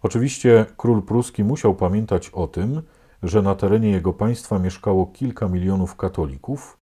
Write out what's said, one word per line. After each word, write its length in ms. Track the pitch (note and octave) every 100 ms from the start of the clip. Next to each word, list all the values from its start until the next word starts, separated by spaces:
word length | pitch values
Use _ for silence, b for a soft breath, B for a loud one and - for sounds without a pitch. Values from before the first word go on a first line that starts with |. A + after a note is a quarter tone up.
Oczywiście 640 | G#2 A#2+ C3 - B2+ A#2 G#2+ -
król 260 | A#2 A2+
pruski 400 | F#2+ A2+ A#2+ -
musiał 320 | G#2 D3 A2 F#2
pamiętać 540 | F2+ G2+ A2 F2+ -
o 180 | - E2+
tym, 340 | - G#2 D3+ D#3+ b b b
że 180 | F2+ G#2
na 140 | G2 F#2+
terenie 360 | G2+ G#2+ A2
jego 220 | F#2+ E2+
państwa 460 | - A2 A#2+ - -
mieszkało 460 | C3 - - F#2+ F2+
kilka 420 | - C3 - G2+
milionów 480 | F2+ F#2 F#2+ F2+ -
katolików 800 | F#2+ F#2+ D2+ C2+ - C#3 - _